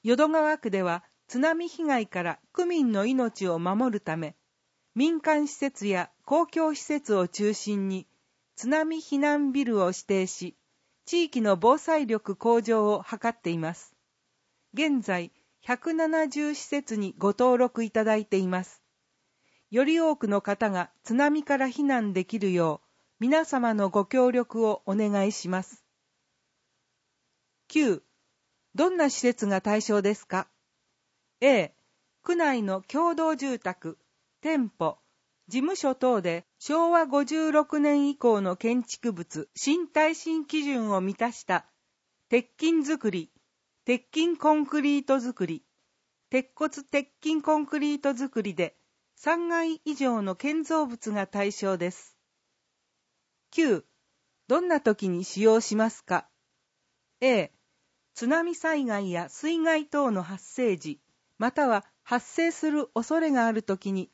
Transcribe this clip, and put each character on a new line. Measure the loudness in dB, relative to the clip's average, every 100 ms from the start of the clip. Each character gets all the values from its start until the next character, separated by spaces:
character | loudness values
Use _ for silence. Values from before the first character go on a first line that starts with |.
淀 | 2 2 4
川 | 4 2 0
区 | -2
で | -2
は、 | -2 -4 _ _ _
津 | -2
波 | 0 0 -6
被 | -6
害 | -2 -2 -2
か | -4
ら | -4 -6 _
区 | -4 -2
民 | 2 2
の | 2 0
命 | 0 -2 -2 -2
を | 0
守 | 0 0 0
る | -2
た | -4 -6
め、 | -6 -12 _ _ _ _ _
民 | -2 0 2
間 | 2 0 0
施 |
設 | -2 -6 -4 -2
や | -2 -4 _
公 | 0 0 2
共 | 0 -2
施 | -2
設 | -4 -6 0
を | 0 0
中 | 0 -2
心 | -2 -4 -2 -2
に、 | -6 -10 _ _ _ _ -8
津 | -2
波 | 0 0 -4
避 | -4 0
難 | 2 2 2
ビ | 0
ル | 2 2
を | 2
指 | 0
定 | -2 0 0
し、 | -6 -12 _ _ _ _ _ -4
地 | -2
域 | 0 0
の | 2 4
防 | 4 4
災 | 2 0 0
力 | -4 -4 -2
向 | 2 2
上 | 2 2 2
を | 0 -4
図 | -4 -4
っ | -4
て | -6
い | -4
ま | -6
す。 | -8 -18 _ _ _ _ _ _ _ _
現 | -2 0 0
在、 | -2 -4 -4 _ _ _
百 | -6 -4 -2
七 | -2 0 0 -2
十 | -2 -4
施 | -6 -6
設 | -6 -4 -4
に | -4 -2
ご | -2
登 | 2 2 4
録 | 2 0
い | -2
た | 0
だ | 2 0
い | 0
て | -2
い | 0
ま | -4
す。 | -6 -16 _ _ _ _ _ _ _ _ _
よ | 0
り | 2 4
多 | 2 2
く | 0
の | 0
方 | 0 0 0
が | 0 -6 _
津 | -2
波 | 2 4 2
か | 0 0
ら | 0
避 | 0
難 | 0 2 0
で | -2
き | -2 -2
る | 0
よ | 2 2 -2
う、 | _ _ _ _
皆 | 2 2
様 | 2 0 0
の | 2 2
ご | 0
協 | 2 4 4
力 | 2 -2 0 0
を | 0 -2
お | -2
願 | 0 2 0
い |
し | -2 -6
ま | -6
す。 | -6 -18 _ _ _ _ _ _ _ _ _ _ _ _ _ _ _ _ _ _ _
九、 | 0 2 0 _ _ _ _ _ _ _
ど | 0 0
ん | 2
な | 0
施 | 2
設 | 0 0 -2
が | 0
対 | 0 0
象 | 2 0
で | 2
す | -2 -4
か？ | -6 -6 _ _ _ _ _ _ _ _ _
A、 | 4 4 0 _ _ _ _ _
区 | -2 0
内 | 2 0
の | -2 -4
共 | -4 0 0
同 | 2 -2 -2
住 | -4 -4
宅、 | -6 -8 -12 -14 _ _ _ _
店 | -2 -2 -2 _
舗、 | -4 -4 _ _ _ _ -6
事 | -2
務 | -2 -2
所 | -2
等 | 0 0 2
で | 0 -4 -8 _
昭 | -4 0 4
和 | 4 4
五 | 0
十 | 0 -2 2
六 | 2 2 0
年 | 2 2 0
以 | 2
降 | 2 2
の | 0 -2
建 | -2 -2
築 | -4 -6 -6
物、 | -6 -8 -10 -12
新 | -6 0 0 0
耐 | 2 2
震 | 0 -4 -4 -2
基 | -4
準 | -2 -2 0
を | 0
満 | -2 -2
た | -4
し | -4
た | -4 -4 -4 _ _ _ _ _ _
鉄 | 0 0 _
筋 | 2 2
造 | 0 -2 -2
り、 | -4 -10 _ _ _ _ _
鉄 | -2 -2 _
筋 | -2 0 2
コ | 2
ン | 2 2
ク | 0
リ | 0 0
ー |
ト | 2 0
造 | 0 -4 -6
り、 | -6 _ _ _ _ _ _ _
鉄 | -4 -4
骨 | -6 -6
鉄 | -6 -4 -4 -4 _
筋 | -2 -2
コ | 2 0
ン | 0
ク | -2
リ | -2 0
ー |
ト | -2
造 | -2 -4 -4
り | -4
で | -4 -4 _ _ _ _ _
三 | -2 0 0
階 | -2 -2 -4
以 | -8 -2
上 | -2 0
の | -4 -4
建 | -4 -4
造 | -2 -2 -2
物 | -6 -6
が | -4 -4
対 | -2 -4
象 | -2 -4 -2
で | -4
す。 | -8 -20 _ _ _ _ _ _ _ _ _ _ _ _ _ _
九、 | 0 2 2 _ _ _ _ _ _ -2
ど | 0
ん | 2
な | 2
時 | 2 0 -2
に | -4
使 | -6 2
用 | 4 4
し | 2 0
ま | 0
す | -4
か？ | -4 -4 -4 _ _ _ _ _ _ _ _ _
A、 | 2 2 -2 _ _ _ _ _ _
津 | -6 0
波 | 0 0
災 | -4 -2 -2
害 | -2 -4 -4
や | -6 -6
水 | -8 -4 0
害 | 0 0 -2
等 | -2 0
の | -2
発 | -4 -12
生 | -12 -2 -2 -2
時、 | -6 -12 _ _ _ _
ま | -4
た | 0 2
は | 0 -2 _
発 | -4 -4 -2
生 | -2 0
す | 0 -2
る | -2 -2
恐 | -6 -2 0
れ | 2
が | 2 2
あ |
る | 0
時 | -4 -4 -2
に | -4 -6